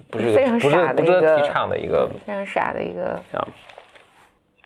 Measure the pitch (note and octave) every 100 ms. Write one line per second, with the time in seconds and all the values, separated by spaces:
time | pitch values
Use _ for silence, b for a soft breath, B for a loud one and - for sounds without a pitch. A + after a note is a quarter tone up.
0 | - - A#2+ E3 C4 A#3 C#3+ D#3+ D#3+ C3+
1 | D#3+ F3+ D#3 D#3 D3 C#3 G#2 F#2 - D#2+
2 | - - - G3+ G3 - - - - F3
3 | F3+ - - - - - - - - -
4 | _ _ _ _ _ _